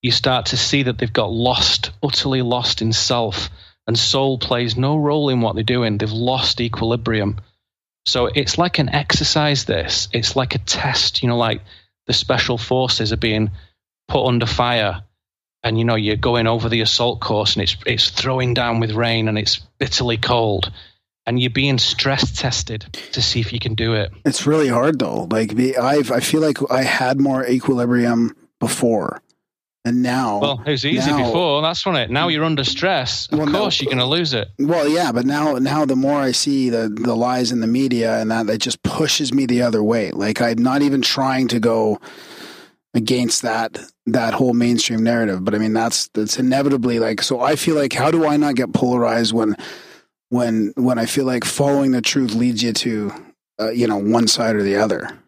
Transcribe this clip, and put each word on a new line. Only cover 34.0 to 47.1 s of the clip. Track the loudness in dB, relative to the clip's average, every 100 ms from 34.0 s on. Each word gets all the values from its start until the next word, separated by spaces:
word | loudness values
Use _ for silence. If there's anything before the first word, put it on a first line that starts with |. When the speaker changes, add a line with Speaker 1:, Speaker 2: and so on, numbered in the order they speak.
| 0
Speaker 1:
lose | 0 -2
it. | -2 -4 -4
Speaker 2:
Well, | 0 2 2
yeah, | 0 0
but | 0 0
now, | 0 0 0
now | 0 0 2
the | 2
more | 2 2
I | 0
see | 0 0 2 2
the, | 0 -2
the | -2 -2 0
lies | 0 0 0
in | 0
the | 0
media | 0 2 0 0 0
and | 0
that, | -2 0
it | -2
just | -2 -4
pushes | -4 0 0 0 0
me | 0 2
the | 2
other | 2 2
way. | 2 2 0
Like, | -2 -2 0
I'm | 0 2
not | 2 2
even | 2 2
trying | 0 0 0 0 0
to | 2
go | 2 2 2 -2 -6 -20 -20 -20 -20 -20 -20 _ _ -2
against | 0 0 2 0
that, | -2 -2 -4 -6 -18 _ -2
that | 0 0
whole | 2 2
mainstream | 4 2 2 0 0
narrative. | 2 2 0 0 -2
But |
I | 0
mean, | 0
that's, | 0 0 -2 -4
that's | -4 -2 0
inevitably, | 2 2 2 2 0 0
like, | 0